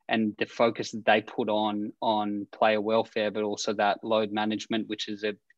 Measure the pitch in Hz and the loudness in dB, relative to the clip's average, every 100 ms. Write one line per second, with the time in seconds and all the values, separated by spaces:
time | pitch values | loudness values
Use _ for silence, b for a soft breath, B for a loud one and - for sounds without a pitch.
0 | - 113 107 104 110 - 117 110 110 110 | -2 0 0 -2 -6 2 2 2 -6 -2
1 | 110 107 107 - 107 107 107 107 107 - | 2 4 2 -4 0 0 0 -2 -6 -4
2 | 123 107 104 104 101 - 110 107 104 113 | 0 0 -2 -4 -8 2 4 4 2 2
3 | - 113 104 107 104 101 - 104 104 - | 0 -2 -2 -2 -2 -2 -2 0 2 0
4 | 113 110 107 107 107 107 - 113 104 107 | 0 0 2 0 -2 -2 -2 -4 -2 -6
5 | - 101 107 104 _ | -8 -4 -6 -6 _